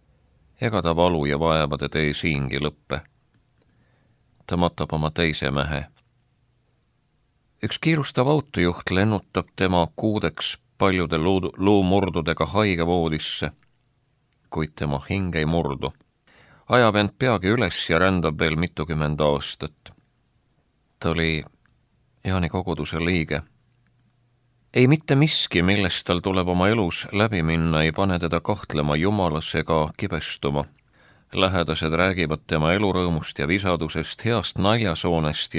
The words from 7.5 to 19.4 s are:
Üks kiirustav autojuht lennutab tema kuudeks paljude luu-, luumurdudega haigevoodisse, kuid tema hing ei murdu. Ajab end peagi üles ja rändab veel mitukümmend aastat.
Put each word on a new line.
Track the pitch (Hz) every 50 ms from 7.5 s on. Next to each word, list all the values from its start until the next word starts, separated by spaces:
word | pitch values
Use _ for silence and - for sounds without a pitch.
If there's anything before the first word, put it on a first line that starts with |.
| _ _ -
Üks | 110 - -
kiirustav | - 160 165 151 135 - - 143 123
autojuht | 139 151 147 - - - - 87 87 87 - - -
lennutab | 90 92 101 110 107 92 - _ - 92 85 - _
tema | - 95 90 92 87 82 78 -
kuudeks | - - 110 104 107 85 80 - - - - - - _ _ _
paljude | - 101 98 92 90 85 78 82
luu-, | 78 80 92 95 92 87 - -
luumurdudega | - 92 101 107 98 95 90 95 98 95 92 82 87 78 85 80 - 82
haigevoodisse, | 78 95 104 107 101 90 82 82 85 90 87 82 80 78 76 - - - - - 73 - _ _ _ _ _ _ _ _ _ _ _ _ _ _ _ _ _ _ _
kuid | - 80 78 76 -
tema | - 82 73 71 69 - -
hing | 98 98 95 90 82
ei | 80 78
murdu. | 76 85 85 78 69 67 64 62 67 - _ _ _ _ _ _ _ - _ - - - - _ -
Ajab | 113 123 120 110 98 104
end | 104 101 - -
peagi | 131 127 113 92 92 95 113
üles | 127 110 85 - - - -
ja | 82 82
rändab | 90 95 95 90 80 82 76 80
veel | 87 80 78
mitukümmend | 80 87 85 - - 78 80 78 76 76 76 76 73
aastat. | 76 73 71 69